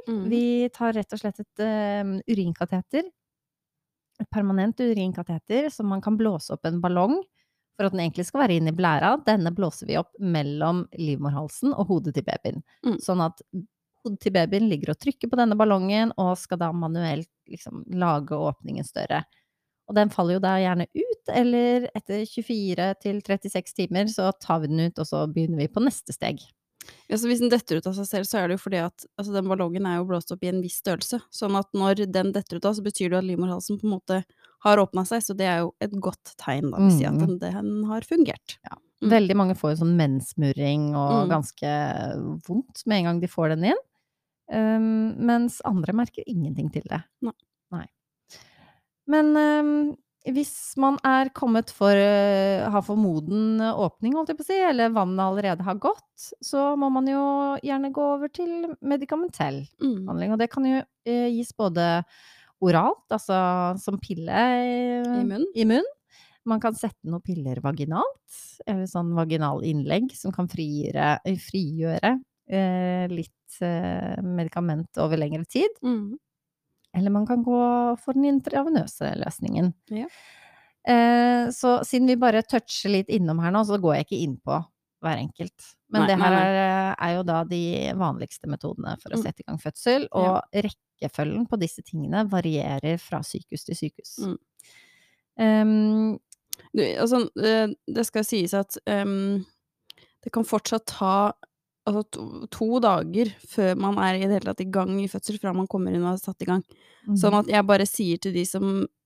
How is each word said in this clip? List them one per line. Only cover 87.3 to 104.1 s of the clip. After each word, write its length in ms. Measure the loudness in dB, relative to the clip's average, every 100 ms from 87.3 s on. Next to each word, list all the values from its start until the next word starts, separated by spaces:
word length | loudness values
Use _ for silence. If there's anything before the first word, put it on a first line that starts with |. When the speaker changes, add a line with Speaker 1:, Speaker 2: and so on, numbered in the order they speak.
| -2
Speaker 2:
de 480 | -2 -2 -2 -2 -2
vanligste 540 | -2 -2 -2 -8 -10 -10
metodene 500 | -8 -8 -8 -8 -10
for 100 | -8
å 80 | -6
Speaker 1:
Mm. 40 |
Speaker 2:
sette 180 | -6 -8
i 20 | -10
gang 100 | -10
fødsel, 480 | -8 -4 0 0 0 0
Speaker 1:
Ja. 220 | 2 0
Speaker 2:
og 60 | -2
rekkefølgen 920 | -4 -4 -6 _ _ -8 -4 -2 -2 -2
på 120 | -2
disse 220 | -2 -6
tingene 440 | -10 -6 -2 -2 0
varierer 680 | 0 0 -2 -2 -4 -2 -4
fra 200 | -4 -8
sykehus 460 | -8 -10 -10 -12 -10
til 100 | -6
sykehus. 440 | -8 -8 -16 -8
Speaker 1:
Mm. 180 | -6 -8 _ _ -20 -20 _ _ _ _ _ 0
Speaker 2:
Ehm, 800 | 4 6 6 4 4 4 2 -2 _ -20 _ -14 -4
Speaker 1:
Du, 80 | 0
altså, 460 | 0 2 2 2 0 0
eh, 300 | 2 2 2 -2 -6
det 160 | -4 -2
skal 180 | -2
sies 280 | -2 0 0
at, 240 | -2 -4 -6 -4
ehm, 580 | -2 -2 -2 -2 -2 -6 _ _ _ -20 -20 _ _
det 80 | -6
kan 100 | -4
fortsatt 440 | 0 -2 -2 -4 -6
ta, 440 | -2 0 2 2 -2 -14 _ _ _ -4
altså, 140 | -2 -4
to, 360 | -8 -12 -12 -12
to 300 | -4 0 2
dager 500 | 4 2 0 0 -2 -4 -8
før 280 | 0 2 2
man 200 | 0 2
er 160 | 2